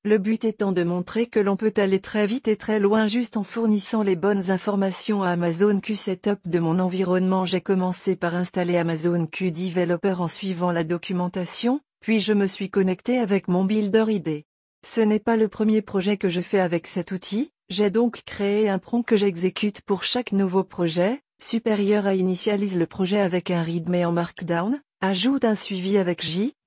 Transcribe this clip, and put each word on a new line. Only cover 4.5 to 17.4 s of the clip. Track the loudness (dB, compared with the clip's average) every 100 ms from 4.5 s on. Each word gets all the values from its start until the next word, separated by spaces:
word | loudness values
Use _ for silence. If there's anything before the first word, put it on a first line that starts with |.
informations | -2 0 0 0 -2 -2 0
à | 0
Amazon | 0 0 2 2 2
Q | -2
Setup | -6 -4 -4 -2 -4 -2
de | 0
mon | 2 2
environnement. | 0 0 0 2 2 0
J'ai | 0 -2
commencé | 0 0 0 -2 -2 -2
par | -2
installer | -2 -2 -2 0 2
Amazon | 0 0 0 0 -2
Q | -2 -4
Developer | -4 -4 -2 0 0 0 -2
en | -4
suivant | -4 -6 -2 -2
la | 0
documentation, | -2 -4 -4 -4 -2 -4 -6 -2 -2 -2 -4 _
puis | 0 0
je | 2
me | 2 0
suis | -2 -2
connecté | 0 2 0 0 0
avec | 2 0 2
mon | 2
Builder | 2 2 2 2 2
I | 0
D. | -2 -6 -8 _ _ _
Ce | -4 0
n'est | 2 2
pas | 2 2
le | 2
premier | 0 2 2
projet | 0 -2 0 0
que | 0
je | -2
fais | 0 0
avec | 2 0 -4
cet | -6 -6
outil, | -6 -4 -4